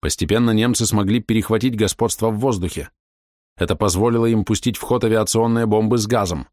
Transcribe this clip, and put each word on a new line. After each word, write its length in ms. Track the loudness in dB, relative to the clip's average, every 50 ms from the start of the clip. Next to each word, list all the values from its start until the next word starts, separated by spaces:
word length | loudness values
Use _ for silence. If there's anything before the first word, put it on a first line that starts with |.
Постепенно 500 | -4 -6 -4 -4 -2 0 2 2 2 2
немцы 340 | 2 2 2 2 0 0 0
смогли 360 | 0 0 0 0 2 0 -2
перехватить 560 | 0 0 0 0 0 0 0 0 0 0 0 0
господство 520 | -2 -2 0 -2 -2 -2 -2 -2 -2 -2
в 80 | -2 0
воздухе. 500 | 0 -2 0 0 -4 -6 -6 -8 -12 -12 _ _ _ _ _ _ _ _ _ _ _ _ _
Это 200 | -6 -2 -2 -2 0
позволило 480 | 0 0 0 2 0 2 2 2 2
им 180 | 2 2 0 2
пустить 320 | 0 -2 -2 0 -4 -4 -4
в 40 |
ход 240 | -4 -2 -2 0 2
авиационные 600 | 2 2 2 0 0 0 0 2 2 2 0 2
бомбы 320 | 2 2 2 2 2 2 0
с 80 | 0
газом. 420 | 0 0 0 0 0 -4 -6 -8 -12